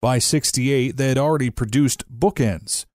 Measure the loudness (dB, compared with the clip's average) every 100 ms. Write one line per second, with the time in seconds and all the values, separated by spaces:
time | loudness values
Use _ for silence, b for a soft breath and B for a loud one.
0 | 2 0 2 0 0 -2 0 2 0 -2
1 | 0 2 2 0 0 -2 -2 2 2 0
2 | -10 0 0 2 0 0 -6 -8 -8